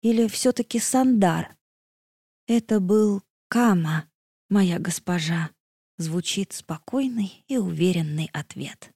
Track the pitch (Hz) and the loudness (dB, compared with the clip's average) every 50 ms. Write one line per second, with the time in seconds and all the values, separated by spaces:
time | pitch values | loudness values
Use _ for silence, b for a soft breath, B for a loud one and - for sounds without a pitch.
0 | - 226 233 226 233 214 - - - 254 247 - 240 _ - 233 - - - 262 | 2 2 2 2 2 0 0 0 0 0 0 0 -4 _ -4 -4 -4 0 0 2
1 | 262 262 254 220 196 175 160 165 - - - _ _ _ _ _ _ _ _ _ | 4 4 4 4 4 4 2 0 -4 -8 -12 _ _ _ _ _ _ _ _ _
2 | _ _ _ _ _ _ _ _ _ - 226 233 226 - 226 214 190 180 208 214 | _ _ _ _ _ _ _ _ _ 0 0 0 2 2 0 0 2 4 4 4
3 | 214 208 202 196 _ _ _ _ _ _ - 233 240 233 196 175 165 156 160 160 | 4 2 0 -2 _ _ _ _ _ _ -2 2 4 4 4 4 2 0 -2 -2
4 | - _ _ _ _ _ _ _ _ _ 202 202 196 180 170 - 165 175 170 - | -4 _ _ _ _ _ _ _ _ _ 0 2 2 2 0 -2 -4 -6 -6 -6
5 | _ - 180 175 156 160 170 165 160 156 _ _ _ _ _ _ _ _ _ - | _ -4 -2 -2 -2 -2 -2 -2 -2 -6 _ _ _ _ _ _ _ _ _ -10
6 | 170 160 160 180 170 - - 196 196 _ - - - - 160 156 _ - - 262 | -8 -4 -4 -4 -4 -4 -4 -4 -6 _ -8 -16 -12 -12 -12 -12 _ -6 -4 -2
7 | 277 262 240 226 202 190 - _ _ _ 269 254 208 180 165 151 170 185 180 170 | -2 -2 -2 -4 -4 -4 -6 _ _ _ -4 -2 -2 -2 -2 2 2 2 2 0
8 | 160 151 151 156 160 - _ 147 143 _ - - 135 143 - _ - - _ | -2 -2 -4 -4 -6 -6 _ -10 -10 _ -10 -12 -12 -12 -12 _ -20 -20 _